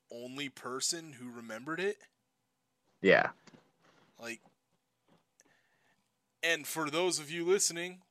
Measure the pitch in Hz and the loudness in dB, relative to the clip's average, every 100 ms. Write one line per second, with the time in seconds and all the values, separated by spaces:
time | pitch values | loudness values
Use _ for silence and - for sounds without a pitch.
0 | _ 117 123 131 143 - 127 131 - 170 | _ -12 -10 -8 -8 -8 -8 -4 -2 -4
1 | 165 123 123 120 117 110 135 165 190 208 | -8 -14 -12 -12 -10 -8 -6 -2 -2 -4
2 | - _ _ _ _ _ _ _ _ _ | -10 _ _ _ _ _ _ _ _ _
3 | 95 71 - - - - _ _ _ _ | 6 6 6 -2 -18 -20 _ _ _ _
4 | _ - 117 113 _ _ _ _ _ _ | _ -14 -12 -12 _ _ _ _ _ _
5 | _ _ _ _ _ _ _ _ _ _ | _ _ _ _ _ _ _ _ _ _
6 | _ _ _ _ 165 160 139 160 151 151 | _ _ _ _ 0 0 0 -2 0 2
7 | 185 151 147 170 170 196 - 170 180 185 | 2 0 -4 -2 4 4 4 0 -6 -10
8 | _ | _